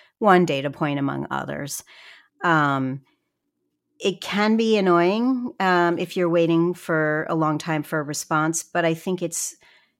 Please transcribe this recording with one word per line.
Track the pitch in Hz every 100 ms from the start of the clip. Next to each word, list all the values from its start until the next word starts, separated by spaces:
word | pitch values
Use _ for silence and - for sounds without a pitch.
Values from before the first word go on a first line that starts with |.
| _ -
one | 214 180 170
data | 139 139
point | - 151 143
among | 139 139 139
others. | 139 139 147 143 - - - - - _ _
Um, | 180 160 147 135 131 135 _ _ _ _ _ _ _ _ _ _
it | 202 165
can | - 196 214 220
be | 226 214
annoying, | 185 170 175 214 247 254 247 -
um, | 190 180 175 170
if | 175 190
you're | 175
waiting | 170 165 165 170
for | 175 - 160 151 151 -
a |
long | 165 156 147
time | - 156
for | 147 156
a |
response, | 143 147 - 156 156 160
but | - 175
I | 165
think | 160 - 180
it's | 170 - - - _ _ _ _